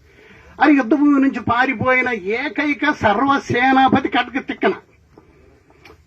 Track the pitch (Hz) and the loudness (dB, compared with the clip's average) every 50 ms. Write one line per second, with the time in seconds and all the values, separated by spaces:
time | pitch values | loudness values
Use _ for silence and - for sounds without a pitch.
0 | _ _ _ _ - - - - - - - - 262 302 294 269 254 220 311 277 | _ _ _ _ -20 -20 -20 -20 -20 -16 -4 0 2 4 4 4 2 2 0 2
1 | 294 294 285 269 269 269 - 247 214 - 233 240 262 262 247 208 - 254 254 254 | 4 4 4 4 2 0 0 -2 -4 -2 0 0 0 -2 -2 -2 0 0 0 0
2 | 247 247 240 208 175 190 220 240 277 302 - - 294 294 285 - 294 294 294 - | 0 -2 -4 -6 -4 -4 -6 -4 -6 -6 -6 -4 -4 -4 -4 -2 -2 -2 -2 0
3 | 226 214 202 220 277 277 277 269 - - - 240 254 262 262 262 269 262 - - | 0 0 0 0 0 0 0 -2 -2 -4 -2 0 2 2 4 4 4 4 2 0
4 | 262 - - 247 247 247 240 269 - - 233 - - 202 185 - - _ _ _ | 0 -2 -2 -4 -4 -4 -6 -8 -8 -8 -6 -4 -2 -2 -2 -4 -10 _ _ _
5 | _ _ _ - - _ _ _ _ _ _ _ _ _ _ _ - - - _ | _ _ _ -20 -20 _ _ _ _ _ _ _ _ _ _ _ -20 -20 -20 _
6 | _ | _